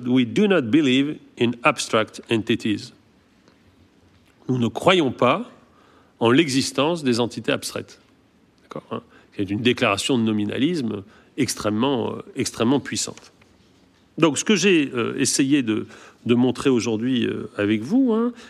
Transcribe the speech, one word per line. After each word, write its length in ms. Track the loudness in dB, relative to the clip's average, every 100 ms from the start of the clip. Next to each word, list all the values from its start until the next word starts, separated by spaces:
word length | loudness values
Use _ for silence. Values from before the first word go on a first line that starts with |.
| 0
we 220 | 2 2
do 180 | 2 2
not 160 | 2
believe 560 | 2 2 4 2 0 -4 -12 -4
in 120 | -2 0
abstract 580 | -2 -2 -2 -2 -2 -6 -4
entities. 600 | -2 0 -2 -2 -4 -6 -20 _ _ _ _ _ _ _ _ _ _ _ _ _ _ -4
Nous 80 | -2
ne 100 | -2
croyons 440 | 0 2 4 2
pas 380 | 2 2 2 -4 -14 _ _ _ _ _ -2
en 120 | 2
l'existence 720 | 4 4 0 -2 0 -2 0
des 160 | 0 0
entités 320 | -2 -4 -4
abstraites. 480 | -4 -6 -10 -12 -18 _ _ _ _ _ _
D'accord, 200 | -18 -16 -12
hein ? 100 | -12 -12 -20 _ -8
C'est 140 | -6
une 120 | -2
déclaration 560 | 0 2 2 0 0 0
de 60 |
nominalisme 800 | 0 0 -2 -2 -2 -2 -4 -6 -10 -20 _ -6
extrêmement, 720 | -4 -4 -2 0 0 0 -4
euh, 100 | -6 -10 -8
extrêmement 440 | -6 -2 2 0
puissante. 520 | -2 -6 -8 -10 -20 _ _ _ _ _ _ _ _ 0
Donc, 200 | 2 2
ce 60 |
que 120 | 2 2
j'ai, 360 | 4 4 2
euh, 220 | -2 -2 0
essayé 460 | 0 0 2 2
de, 240 | 2 -2 -4 -12 -20 -8 0
de 100 | 2
montrer 340 | 2 2 0
aujourd'hui, 560 | 0 0 -2 -2 -2 -2
euh, 240 | -4 -8 -2
avec 240 | 0 0
vous, 300 | 0 2 2
hein, 200 | 0 -2 -6 -16